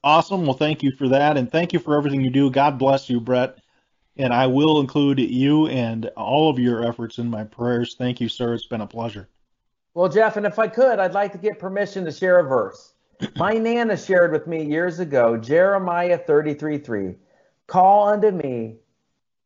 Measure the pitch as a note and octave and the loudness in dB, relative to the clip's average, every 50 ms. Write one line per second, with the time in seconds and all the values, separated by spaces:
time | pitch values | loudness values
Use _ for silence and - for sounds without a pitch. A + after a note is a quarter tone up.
0 | - C#3+ D3+ E3+ D#3 - G3 F#3 E3+ C#3 C3 - D3+ D3+ D#3 D3 D3 C#3 C3 - | 2 4 4 4 4 2 -2 -2 0 0 0 0 0 0 0 0 -2 -2 -2 0
1 | C#3+ B2+ C3 C#3 D3 D3+ D3+ C#3+ B2 A#2+ - D#3+ F3 E3+ - D#3+ - D#3 D3 D3 | 0 2 4 4 4 4 2 0 -2 0 -2 -2 -2 0 -2 -4 0 0 0 0
2 | C#3+ D3 C#3 C3+ C3 C3 B2+ C#3 C#3+ C3+ B2+ C3+ C#3 D3+ C#3 B2 C3 C3+ C3+ C3+ | 0 0 -2 0 -2 0 2 2 2 2 4 2 2 2 2 2 2 2 2 2
3 | - - B2 A#2+ A2+ B2+ B2+ B2 B2+ C3 - _ _ _ _ _ _ _ _ _ | 0 -2 -4 -4 -2 0 0 0 0 -2 -6 _ _ _ _ _ _ _ _ _
4 | _ _ _ - C3+ B2 B2 A#2+ C3 C3 B2+ C#3 D3+ D#3 D3+ D3+ C#3 C3 - D3 | _ _ _ -4 -2 0 2 2 2 2 2 2 4 4 4 2 0 0 0 0
5 | C#3+ C#3 C#3 C3 A#2+ - A#2+ B2+ C3+ C#3+ D3+ D#3 D#3 - C3+ B2+ A#2+ A2+ A2+ A2+ | 2 2 2 0 0 0 0 0 2 2 4 4 2 0 0 -2 -4 -4 -4 -6
6 | A2 G#2 - - G#2 G#2 B2+ D3+ D#3 D#3 C#3 B2 B2 B2 A#2+ A2 A#2+ A#2 A2+ - | -8 -10 -10 -8 -4 -2 0 2 2 2 2 2 0 0 0 0 -2 -4 -4 -6
7 | A#2 A2+ - - A#2+ A#2+ A#2 G#2+ G#2+ A2 - - A#2 A#2+ A#2+ A#2+ A#2+ - - - | -10 -10 -8 -8 -6 -6 -6 -8 -10 -12 -10 -6 -4 -2 -2 -2 -2 -6 -6 -6
8 | B2+ B2 B2 B2 A#2+ A2+ - - B2 A#2 A#2 A2+ - - A#2+ A2 G#2 G2+ - A2+ | -6 -6 -4 -4 -6 -6 -4 -4 -4 -4 -4 -4 -6 -8 -8 -8 -8 -10 -10 -10
9 | A2+ A2+ G#2 G#2 F#2 - _ _ _ _ _ _ _ _ _ _ _ _ _ E3+ | -10 -10 -10 -12 -18 -20 _ _ _ _ _ _ _ _ _ _ _ _ _ 0
10 | F3+ F3+ D#3+ G#3+ A3 G#3+ A3 G#3 G3+ G3+ - - A3 - - A#3 C4 C4 A#3 G3 | 0 2 4 2 2 2 0 -2 -4 -4 -2 -2 -4 -2 0 2 2 2 2 2
11 | F#3+ F3+ E3 G3 G#3 G3 G3+ F3+ F3+ G#3+ - - F3 F#3+ F#3+ G3+ G3+ G3+ - G3 | 0 -2 0 -2 -4 -4 -6 -6 -6 -6 -6 -6 -10 -8 -4 -4 -6 -4 -6 -8
12 | F3+ D#3+ C#3+ - F#3 F#3 F3+ F3+ E3 C3+ C3 A#2+ G#2 F#2+ - - - _ _ _ | -8 -8 -6 -4 0 4 4 4 4 4 0 0 0 -2 -8 -14 -20 _ _ _
13 | _ _ _ _ - - - - E3 G3+ A3 A3+ A3+ A3+ A#3 A#3+ A#3 A3+ G3+ - | _ _ _ _ -12 -10 -6 -4 -2 0 0 0 0 0 0 0 0 -2 -2 -4
14 | - - F#3+ F3+ F3 E3 D3+ D3+ D#3 E3+ E3 D#3+ D#3 D3 D3+ D#3+ F3 F3+ D#3+ E3 | -2 0 4 4 4 4 2 -2 -4 -4 -6 -6 -4 -4 -2 -2 -2 -2 -4 -6
15 | F#3 D3+ C#3+ B2+ A#2 A2+ A#2 A2+ A2 A#2+ D3 E3+ F#3 G3 G3+ G3 F#3 F3+ E3+ F3 | -6 -2 2 2 2 2 2 0 -2 0 2 2 4 4 2 0 -2 -2 -2 -2
16 | F3 F3+ F3 E3 F3 - D3+ D3 D3+ D3+ D3 D3+ D3+ D3+ D3+ C#3 D3 B2+ A2+ G2+ | 0 0 0 -2 0 0 0 2 2 0 -6 -6 -6 -6 -6 -6 -6 -6 -6 -6
17 | G2 F#2 F2+ - _ _ _ _ _ _ _ _ _ - - F#3 F#3 F#3+ G3+ G#3 | -6 -6 -10 -12 _ _ _ _ _ _ _ _ _ -2 2 4 4 6 6 4
18 | G#3 G#3 G#3+ G#3 G#3+ G#3+ F#3 E3+ D3 C#3 B2 A#2 A2+ A2 A2+ - _ _ _ _ | 4 2 2 2 2 0 0 -2 -4 -6 -6 -6 -8 -10 -12 -18 _ _ _ _
19 | _ _ _ _ _ _ _ _ _ | _ _ _ _ _ _ _ _ _